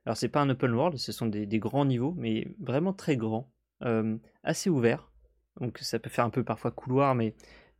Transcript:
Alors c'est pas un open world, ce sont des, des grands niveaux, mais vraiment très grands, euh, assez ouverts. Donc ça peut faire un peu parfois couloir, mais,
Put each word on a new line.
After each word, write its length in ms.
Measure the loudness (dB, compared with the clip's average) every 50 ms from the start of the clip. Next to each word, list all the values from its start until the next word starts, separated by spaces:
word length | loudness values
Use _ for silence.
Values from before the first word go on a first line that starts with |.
| _
Alors 100 | -4 -2
c'est 120 | -2 -2 0
pas 120 | 2 2
un 100 | 2 2
open 220 | 2 2 2 2 2
world, 260 | 2 2 0 0 -2
ce 120 | -6 -8
sont 160 | -6 -4 -2
des, 180 | -2 -2 -2 -2
des 140 | 0 0 0
grands 260 | 0 0 0 2 2
niveaux, 300 | 2 2 2 0 -2 -2
mais 300 | -2 -2 -2 -2 -2 -2 -6 -10 -8
vraiment 320 | -4 -2 0 0 0 0 -2
très 240 | -2 -2 0 0
grands, 340 | 0 0 -2 -2 -4 -4 -8 _ _ _ _ _ _ -2
euh, 340 | 0 2 2 2 0 -2 -4 -8 -14 _ _ -4
assez 260 | -4 -4 0 0 2
ouverts. 400 | 2 4 4 4 4 2 -2 -10 _ _ _ _ _ _ _ _ _ -8
Donc 180 | -6 -6 -6 -8
ça 200 | -6 -4 -4 -4
peut 120 | -4 -2
faire 140 | 0 0 0
un 60 | 2
peu 140 | 0 0 -2
parfois 260 | -2 -2 -2 -4 -4
couloir, 460 | -6 -6 -4 0 2 4 4 4 4
mais, 180 | 2 2 0 -2 -6 -14 -20 -20 -20 -20 _ _ -4